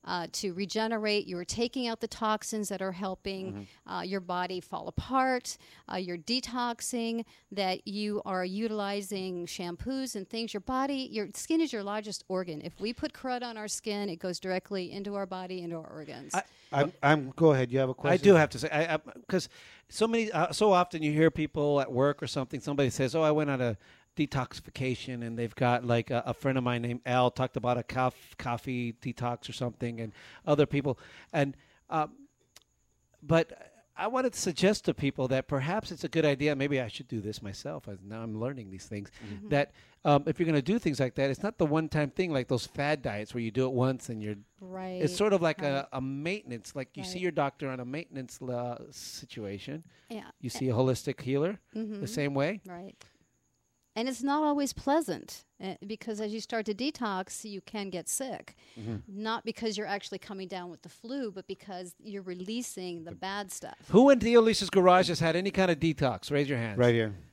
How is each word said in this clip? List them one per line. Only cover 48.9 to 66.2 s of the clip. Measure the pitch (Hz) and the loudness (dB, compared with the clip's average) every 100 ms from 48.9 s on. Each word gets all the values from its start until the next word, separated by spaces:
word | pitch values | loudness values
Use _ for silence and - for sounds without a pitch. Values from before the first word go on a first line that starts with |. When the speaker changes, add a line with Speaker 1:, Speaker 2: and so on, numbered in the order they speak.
Speaker 3:
situation. | - - - 127 - 101 98 - 151 - _ _ | -16 -14 -14 -14 -10 -8 -8 -8 -12 -12 _ _
Speaker 1:
Yeah. | 220 - - | -14 -14 -10
Speaker 3:
You | 123 | -8
Speaker 1:
A- | |
Speaker 3:
see | - 131 | -2 0
a | |
holistic | 117 131 123 - 127 | 2 2 2 -4 -6
healer | 123 139 165 208 _ | -2 0 0 -4 _
the | 220 | -8
Speaker 1:
Mm-hmm. | 220 208 135 | -8 -6 -6
Speaker 3:
same | 208 143 | -2 0
way. | 139 147 208 | 0 0 -2
Speaker 1:
Right. | 185 175 190 - - _ _ _ _ _ _ _ _ 214 | -10 -16 -16 -20 -20 _ _ _ _ _ _ _ _ -4
And | 247 | -4
it's | 240 | -2
not | 277 294 | 0 2
always | 302 285 277 | 4 2 0
pleasant, | - - 302 269 147 - - _ _ | -2 2 2 2 -4 -6 -18 _ _
uh, | 190 175 202 | -10 -10 -10
because | 220 - 214 | -10 -8 -6
as | 220 | -4
you | 220 | -6
start | - 233 220 | -4 -4 -4
to | |
detox, | 202 269 - 226 190 190 - | -2 -4 -2 -4 -4 -6 -10
you | 220 196 | -10 -12
can | - 214 196 | -10 -8 -6
get | 180 - | -6 -6
sick. | - 269 202 - _ - - | -6 -6 -8 -12 _ -20 -12
Speaker 2:
Mm-hmm. | 107 107 - | -8 -8 -8
Speaker 1:
Not | 196 220 226 | -8 -4 -4
because | 220 - 226 202 | -4 -4 -4 -4
you're | 208 | -4
actually | 202 - 190 | -6 -6 -12
coming | - 196 185 | -10 -12 -8
down | 185 175 | -10 -10
with | 160 | -14
the | 170 | -20
flu, | - 233 277 233 | -18 -8 -6 -6
but | 190 185 | -8 -12
because | 185 - 185 185 - | -12 -10 -12 -12 -14
you're | 220 202 | -12 -10
releasing | 185 180 185 233 240 - 180 170 | -8 -8 -6 -6 -6 -8 -8 -8
the | 165 | -10
Speaker 2:
The | 90 | -8
Speaker 1:
bad | 185 202 190 | -6 -6 -8
stuff. | - - - - | -10 -12 -14 6
Speaker 3:
Who | 180 277 | 8 10
in | 262 | 8
Theo | 214 233 | 8 8
Lisa's | 226 208 190 | 8 2 4
garage | 190 180 180 180 | 8 10 8 6
has | 156 | 2
had | 165 165 | 2 2
any | 196 | 0
kind | 190 185 | 2 2
of | 156 | 4
detox? | 165 147 135 98 | 2 2 0 0